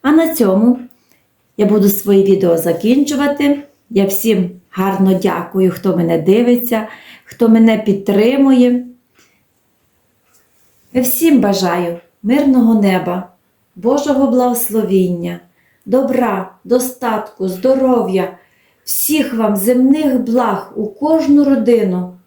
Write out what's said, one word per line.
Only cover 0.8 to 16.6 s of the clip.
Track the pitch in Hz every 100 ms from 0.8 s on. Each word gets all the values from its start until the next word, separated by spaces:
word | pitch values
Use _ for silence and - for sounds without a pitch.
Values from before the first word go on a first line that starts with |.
| - _ _ _ _ _ _ -
Я | 202
буду | 214 196
свої | 190 196 196
відео | 190 190 180 165
закінчувати. | 170 165 214 262 285 277 285 285 285 285 - _ _
Я | 214 196
всім | - 226 196 175 - _
гарно | - 190 190 190 180
дякую, | 190 170 175 190 190
хто | - 196 180
мене | 170 165
дивиться, | 156 208 240 247 - 220 220 - - -
хто | _ - 233
мене | 220 226 214
підтримує. | 220 196 - 196 226 277 269 254 247 247 - - _ _ _ _ _ _ _ _ _ _ _ _ _ _ _ _ _ _ _
Я | 254
всім | 247 - 330 269
бажаю | 202 190 185 175 175 170 _ _
мирного | 208 277 285 254 226 220
неба, | 202 185 180 180 185 _ _ _ _ -
Божого | 208 285 294 262 269
благословіння, | 247 247 233 - 214 185 190 185 175 175 175 _ _ _ _ -
добра, | 247 269 254 233 190 185 _